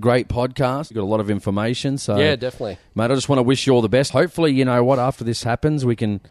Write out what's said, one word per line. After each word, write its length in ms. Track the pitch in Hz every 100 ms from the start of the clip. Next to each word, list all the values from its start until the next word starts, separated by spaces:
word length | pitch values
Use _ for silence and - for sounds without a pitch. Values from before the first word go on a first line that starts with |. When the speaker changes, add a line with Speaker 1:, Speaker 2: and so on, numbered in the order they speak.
Speaker 1:
great 280 | 117 123 -
podcast. 600 | 120 127 127 127 135 160
You've 60 | 110
got 60 |
a 20 |
lot 160 | 98 110
of 100 | 104
information. 680 | 101 - 98 113 127 139 135
So, 180 | - 107
Speaker 2:
Yeah, 180 | 151
definitely. 440 | 131 123 - 113 92 _
Speaker 1:
mate, 160 | - 120
I 40 |
just 140 | 135 -
wanna 140 | 135
wish 240 | 123 135 135
you 80 |
all 80 | 123
the 60 | 110
best. 240 | 123 143
Hopefully, 400 | 127 175 - 160
you 120 | 135
know 180 | 127 123
what, 160 | 123 135
after 240 | 123 -
this 200 | 117 117
happens, 400 | 120 120 151 151
we 120 | 127 110
can 240 | 107 101 -